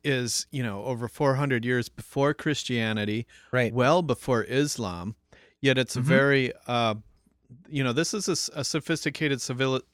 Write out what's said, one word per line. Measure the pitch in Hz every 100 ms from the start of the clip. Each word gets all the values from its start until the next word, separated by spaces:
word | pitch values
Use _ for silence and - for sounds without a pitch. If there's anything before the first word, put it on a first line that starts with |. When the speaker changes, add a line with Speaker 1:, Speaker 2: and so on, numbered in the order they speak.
Speaker 1:
is, | 147 131 120 - -
you | 139
know, | 120 98
over | 113 117 120
four | - 143
hundred | 131 143 123 120
years | 123 117
before | - - 139 139
Christianity, | 151 156 139 - 120 110 107 104 107 - - -
Speaker 2:
Right. | 127 117
Speaker 1:
well | 117 127 175
before | 156 120 - 117
Islam. | 104 131 147 - 101 87 92 - _ - _ _
Yet | 135 131
it's | 127 127
a |
Speaker 2:
Mm-hmm. | 127
Speaker 1:
very, | 135 139 139 127 - -
uh, | 120 113 107 - _ _ _ - 127 -
you | 147
know, | 127
this | 123 165
is | 214 -
a |
s-, | 156 -
a | 147
sophisticated | 131 156 - 156 160 - 151 131
civil-, | - 127 135 131 -